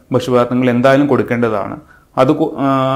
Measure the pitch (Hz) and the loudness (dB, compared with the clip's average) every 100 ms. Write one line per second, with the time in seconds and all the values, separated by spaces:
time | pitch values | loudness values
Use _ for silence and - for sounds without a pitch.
0 | - 127 127 123 120 127 127 120 135 135 | -4 -4 0 0 2 0 0 2 2 2
1 | 143 123 104 120 117 104 101 - - _ | 2 0 0 -2 -2 -2 -6 -10 -18 _
2 | _ - 131 147 156 - 139 135 131 | _ 0 0 0 -2 -4 -2 0 0